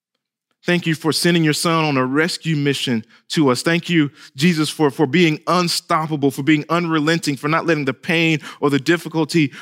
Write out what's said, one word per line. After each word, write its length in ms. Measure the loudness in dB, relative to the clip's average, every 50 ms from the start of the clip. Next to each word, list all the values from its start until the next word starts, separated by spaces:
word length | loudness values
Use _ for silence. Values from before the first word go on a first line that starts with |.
| _ _ _ _ _ _ _ _ _ _ _ _ -2
Thank 220 | 0 0 0 0
you 80 | -2 -2
for 180 | -2 -2 -2
sending 320 | -2 0 2 2 2 4 2
your 100 | 2 0
son 300 | 0 0 0 0 0 0
on 120 | 0 0
a 80 | 0 0
rescue 500 | 0 0 0 0 -2 -4 -6 -4 -2 -2
mission 500 | 0 0 0 -2 -2 -2 -2 -2 -4 -4 _ _ _ _ -6
to 200 | -2 0 2 2
us. 120 | 2 0
Thank 260 | 0 0 0 0 -2 0
you, 220 | 0 0 0 -2 -4 -12 -20 -16 -4
Jesus, 320 | 0 2 2 2 2 -2 -2
for, 220 | 0 0 0 0
for 160 | 2 0 0
being 340 | 2 2 4 2 2 2 -2 -2
unstoppable, 840 | -2 0 0 0 -2 -4 -4 -4 -2 -2 -2 -2 -2 -2 0 0 0
for 120 | 0 0
being 220 | 2 2 2 2 2 0
unrelenting, 680 | -2 -2 0 0 -2 0 0 0 0 0 -2 -4 -4
for 120 | -4 -2 -2
not 160 | -2 0 0
letting 220 | 0 0 0 0
the 80 | -4 -6
pain 460 | -6 -4 -2 0 0 2 2 0 -2 -4 -8 -6 -2
or 80 | 0 0
the 100 | 0 0
difficulty 760 | 2 0 0 0 -2 -4 -4 -4 -2 0 0 0 0 0 -2 -8